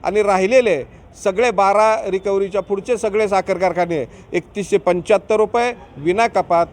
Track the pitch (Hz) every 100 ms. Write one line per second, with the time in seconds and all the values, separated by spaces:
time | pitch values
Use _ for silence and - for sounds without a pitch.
0 | - 208 202 190 190 262 233 151 117 -
1 | - - 202 190 247 196 196 202 220 220
2 | 214 185 196 196 196 202 185 196 185 226
3 | 220 202 208 196 185 185 185 170 170 160
4 | 117 - - 175 - 208 185 202 180 180
5 | 170 196 - 214 214 233 240 233 - 131
6 | 151 190 226 196 165 170 170